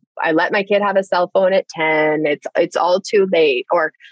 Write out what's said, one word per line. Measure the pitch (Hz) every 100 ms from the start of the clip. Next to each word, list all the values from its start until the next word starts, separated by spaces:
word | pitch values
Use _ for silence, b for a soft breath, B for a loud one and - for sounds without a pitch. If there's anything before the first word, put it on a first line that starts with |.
| _ -
I | 165
let | 160 175
my | 208
kid | 196 202
have | 202 190
a |
cell | 190 180 180
phone | 190 185
at | 190 -
ten. | 170 160 156 156 151 151
It's, | 143 -
it's | - 170 -
all | 170 190
too | - 208 190
late." | 170 156 123 -
Or, | 175 156 _ B